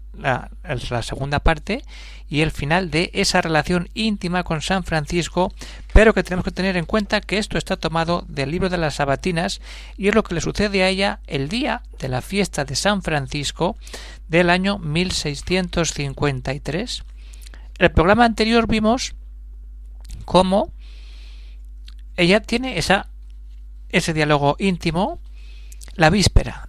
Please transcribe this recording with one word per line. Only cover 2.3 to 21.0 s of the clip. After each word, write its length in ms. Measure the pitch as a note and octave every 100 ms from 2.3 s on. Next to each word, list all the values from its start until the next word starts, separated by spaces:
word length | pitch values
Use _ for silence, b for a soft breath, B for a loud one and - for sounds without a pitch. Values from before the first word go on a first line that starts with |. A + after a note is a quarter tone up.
| C#3
el 100 | D#3+
final 400 | - C#3+ E3+ F#3
de 180 | D3+ F#3
esa 280 | - G3 F#3
relación 460 | E3 D#3 D3 F3+ F3
íntima 500 | - A3 G3+ F3 F3+
con 180 | F3 D#3+
San 220 | - F#3+
Francisco, 720 | F3 D#3+ D3 F3 D3+ - F#3 - B B B
pero 200 | - A3
que 100 | G3+
tenemos 200 | F3 F3+
que 80 | F#3
tener 240 | F3+ F#3+ F3+
en 100 | D#3+
cuenta 360 | G#3+ G#3 G#3+
que 160 | - F#3+
esto 200 | G#3 E3+
está 200 | - F#3
tomado 480 | D#3+ E3 E3 F3 -
del 240 | D3 C3+
libro 160 | F3 F#3
de 80 | F3
las 180 | D#3+ -
Sabatinas 680 | C#3+ C3+ F#3 E3+ F#3+ - B B B B
y 140 | G3
es 60 | G#3
lo 80 |
que 120 | G3 E3+
le 60 |
sucede 420 | D#3 D3 G3+ G3
a 60 | F#3
ella 320 | F#3+ G3 G3+ -
el 220 | C#3+ C#3
día 360 | A3+ C#4+ - - -
de 100 | -
la 120 | B2
fiesta 440 | - G3 F#3+ - C#3
de 100 | C#3
San 260 | G3 G#3
Francisco 760 | F3 D3+ C3 D3 C3+ - E3+ A3+ B B B B B
del 220 | D#3+ F3
año 280 | F3+ F#3+ G3+
mil 340 | D#3+ D#3 F#3
seiscientos 800 | F3 D3+ C#3 - F#3 F3+ - D#3+
cincuenta 600 | - C#3+ C3+ D3 C3 B2+
y 60 | C#3
tres. 460 | - D#3 A#3+ - - B B B B B B B
El 140 | F3
programa 340 | D3+ E3 G#3+ A#3+
anterior 420 | G#3+ A3 A#3 A3+
vimos 480 | A3 G#3+ B3+ - - - - - - - - - - - - -
cómo 480 | F3 F#3 F#3+ D#4+ - b b